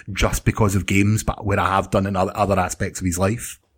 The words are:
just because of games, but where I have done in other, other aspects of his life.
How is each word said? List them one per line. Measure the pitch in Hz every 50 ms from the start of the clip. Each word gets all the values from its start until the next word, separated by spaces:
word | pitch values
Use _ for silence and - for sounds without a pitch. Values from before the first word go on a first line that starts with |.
| - - 98
just | - - 101 - - -
because | 117 104 - 110 101 95
of | 98 90
games, | - 95 98 104 104 107 107
but | - - - - -
where | 101 98 101
I | 87
have | 92 98 98 95 -
done | - 101 95
in | 98 98
other, | 92 92 101 -
other | - 101 95 101
aspects | 92 90 90 - - 104 92 - -
of | 92
his | 92 85 87
life. | 95 95 113 120 - - - - _ _ _